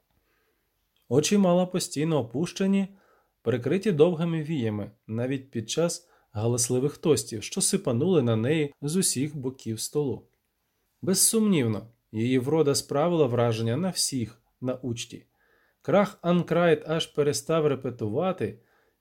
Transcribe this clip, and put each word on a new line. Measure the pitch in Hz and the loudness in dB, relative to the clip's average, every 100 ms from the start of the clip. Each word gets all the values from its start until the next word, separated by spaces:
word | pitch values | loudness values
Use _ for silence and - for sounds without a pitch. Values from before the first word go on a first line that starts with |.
| _ _ _ _ _ _ _ _ _ _ - | _ _ _ _ _ _ _ _ _ _ 0
Очі | 123 147 208 | 0 4 4
мала | 185 175 180 | 4 4 2
постійно | 180 - 139 160 151 | -2 -4 -2 0 0
опущені, | 120 139 175 - 196 196 190 - _ _ _ _ | -2 -4 -4 -2 0 0 -2 -8 _ _ _ _
прикриті | - 123 127 185 214 | -2 -2 0 0 0
довгими | 151 165 156 170 165 | 4 4 4 -2 -2
віями, | 147 160 113 104 101 - - | -2 -2 -2 -2 -6 -14 -8
навіть | 110 127 139 - | -6 -4 -6 -6
під | 120 107 | -8 -4
час | - 170 - - _ _ | -2 -2 -2 -12 _ _
галасливих | 104 117 123 - 127 143 - | -4 0 0 0 0 0 -2
тостів, | 175 135 - 110 | 2 2 0 -10
що | - - | -8 -2
сипанули | - 196 147 117 170 175 | 0 0 0 0 2 4
на | 120 110 | 4 2
неї | 120 160 143 - | 2 0 -2 -6
з | 143 180 | -4 0
усіх | 185 123 147 147 | 0 0 -4 -6
боків | 127 131 - 110 | -8 -8 -8 -8
столу. | - 147 143 101 - _ _ _ _ _ _ _ | -4 -4 -4 -6 -12 _ _ _ _ _ _ _
Безсумнівно, | 139 190 - 226 214 170 117 101 - _ _ | -2 2 2 2 2 2 2 -2 -8 _ _
її | 110 120 131 | -4 0 2
врода | 123 160 147 | 2 2 2
справила | 135 - 139 170 170 139 | 0 -2 0 2 2 2
враження | 120 117 110 113 127 | 2 2 0 -2 -2
на | 185 | -2
всіх | - - 131 113 - _ _ | -4 -4 -4 -6 -10 _ _
на | 127 | -8
учті. | 127 127 117 - - - _ _ _ _ _ | -6 -6 -8 -10 -16 -20 _ _ _ _ _
Крах | - 175 202 - | 0 2 2 -2
Анкрайт | 170 175 - 170 175 151 - | 0 0 2 2 4 2 0
аж | 160 - | -4 -2
перестав | - 147 - - 165 151 | 0 0 -2 0 2 2
репетувати | 131 131 117 107 117 185 185 101 - _ _ _ _ | 0 -6 -6 -4 -2 -2 -2 -6 -6 _ _ _ _